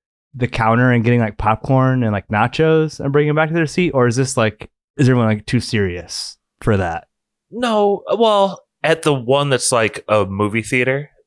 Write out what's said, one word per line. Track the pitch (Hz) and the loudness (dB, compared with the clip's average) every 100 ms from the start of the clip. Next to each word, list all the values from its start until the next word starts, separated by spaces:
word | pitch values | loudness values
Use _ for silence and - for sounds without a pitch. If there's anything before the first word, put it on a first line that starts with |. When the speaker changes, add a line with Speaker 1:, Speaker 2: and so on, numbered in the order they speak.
| _ _ _ 131 | _ _ _ -8
Speaker 1:
the | 135 | -6
counter | - 113 117 127 | 0 2 4 4
and | 120 113 | 2 2
getting, | 120 | 2
like, | 110 - | 0 -2
popcorn | 107 110 - 131 131 131 | -2 -2 0 2 2 0
and, | 113 | 0
like, | 101 - | -2 -2
nachos | 107 120 - 160 160 156 - | 0 0 0 2 2 0 -4
and | 139 | -2
bringing | 147 151 | 0 2
it | 151 | 0
back | 156 | 0
to | 170 | 0
their | 151 | -2
seat? | - 175 | 0 0
Or | 131 120 | 2 2
is | 120 | 0
this, | 131 - | -2 0
like, | 110 - - _ _ - | -2 -2 -14 _ _ 0
is | 120 | 2
everyone, | 123 110 | 4 2
like, | 107 - | -2 -2
too | 120 | -4
serious | - 107 95 87 82 - - - _ _ | -2 -2 -2 -6 -12 -12 -14 -16 _ _
for | 123 98 | 0 0
that? | 87 82 - _ _ _ _ | 0 -6 -12 _ _ _ _
Speaker 2:
No, | 220 247 214 202 202 - 202 | -6 -2 0 0 -2 -2 0
well, | 226 202 196 - _ _ | 2 2 0 -4 _ _
at | 151 160 | -2 0
the | 156 | 0
one | 135 113 139 143 | -2 0 0 2
that's, | 127 - | 0 0
like, | 120 107 - - | 0 0 -4 0
a | 107 95 | 0 0
movie | 98 104 110 | -2 -2 -2
theater, | 107 127 123 139 147 _ | -2 -2 0 -2 -6 _